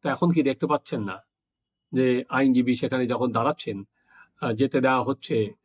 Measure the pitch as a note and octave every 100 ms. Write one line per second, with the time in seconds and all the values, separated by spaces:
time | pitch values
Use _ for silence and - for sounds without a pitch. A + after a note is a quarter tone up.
0 | D3 C3+ F3 E3 C3+ C3 E3 E3+ - C3+
1 | G2+ F#2 _ _ _ _ _ _ _ C3
2 | B2+ B2 B2+ C3 C3+ B2+ A#2+ A#2+ B2+ C3
3 | B2 A#2 B2 A2+ B2 - - G2+ G2 _
4 | _ - - _ C3 A2 C3+ C#3 C3 C3
5 | - C#3 - A#2 G#2 -